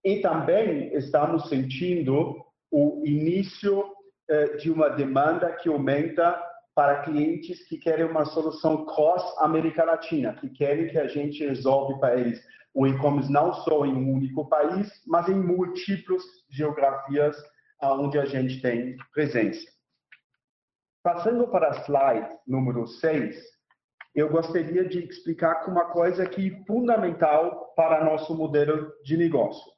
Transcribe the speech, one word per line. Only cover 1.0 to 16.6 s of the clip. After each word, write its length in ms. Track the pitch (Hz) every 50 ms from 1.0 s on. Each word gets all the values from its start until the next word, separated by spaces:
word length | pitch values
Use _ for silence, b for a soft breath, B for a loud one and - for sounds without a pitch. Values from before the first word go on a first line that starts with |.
| 127 - - 147 147 160 165 156 - -
sentindo 880 | 147 131 131 131 - - 180 180 180 170 147 127 135 147 170 - - - - _ _ _ _ _
o 320 | - 147 147 147 - 294 302
início, 800 | 147 147 151 151 170 180 196 190 185 - - 208 202 196 196 202 - - - _ _ _ _ _ -
eh, 280 | 151 151 147 147 147
de 160 | - - 165
uma 160 | 160 156 156 143
demanda 640 | 127 143 139 135 131 135 143 156 170 175 175 170
que 160 | 160 - - 170
aumenta 680 | 151 143 135 135 139 143 156 165 - 170 170 175 175 - - - - - _ _ _
para 280 | 151 143 139 143 143
clientes 680 | - 160 151 147 151 160 170 165 - - 180 - - _
que 100 | 165 147
querem 260 | - 165 160 156 165
uma 200 | 160 165 156 151
solução 600 | - - 165 156 160 - - - 160 156 147 -
cross 380 | - - 156 151 156 180 180 - - - -
América 460 | 156 156 160 160 160 160 160 175 160
Latina, 500 | 160 165 160 - - 170 147 123 110 104
que 140 | - - 131
querem 400 | - - 147 139 147 160 165 160
que 100 | - 160
a 80 | 143
gente 400 | 123 - 147 143 147 147 - 151
resolve 540 | 139 131 120 127 131 135 139 139 139 135 131
para 160 | 139 127 123
eles 260 | 127 120 120 113 - b b b b b b _
o 100 | 139 135
e-commerce 460 | 135 135 135 143 143 147 135 131 139
não 240 | 143 143 156 180 -
só 320 | - - 165 156 147 143
em 80 | 139 131
um 180 | 131 131 135
único 360 | 135 135 135 131 131 156 147 -
país, 420 | 160 151 147 160 180 190 208 - - _ _
mas 220 | - 165 175 175 185
em 80 | 196
múltiplas 880 | 196 185 175 180 180 180 175 - - - 202 196 165 - - 185 185 - - _ _ _ _
geografias 840 | 135 131